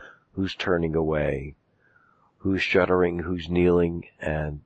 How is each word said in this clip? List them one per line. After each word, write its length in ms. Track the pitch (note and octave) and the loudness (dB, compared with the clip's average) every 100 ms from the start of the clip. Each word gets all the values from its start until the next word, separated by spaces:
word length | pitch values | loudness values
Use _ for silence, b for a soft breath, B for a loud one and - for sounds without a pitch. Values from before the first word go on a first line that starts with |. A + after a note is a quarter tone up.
| B B B | B B B
who's 200 | F#2+ F#2+ | -6 -6
turning 400 | - G2+ F2 E2 | -4 -2 0 0
away, 640 | D#2 D#2 D2+ D2 C#2 C#2+ - _ b b b b b b _ | 0 0 0 -2 -4 -8 -16 _ b b b b b b _
who's 240 | F#2+ F#2+ | -2 -2
shuddering, 580 | - F#2+ F2+ F2+ F2 E2+ | 2 2 4 2 2 -2
who's 280 | E2+ F2+ D#2+ | -6 -6 -2
kneeling, 560 | F2 F2 F2 E2+ E2+ - - | 2 4 4 2 -2 -10 -8
and 400 | D#2 D#2 D2+ D2 | -4 -4 -4 -8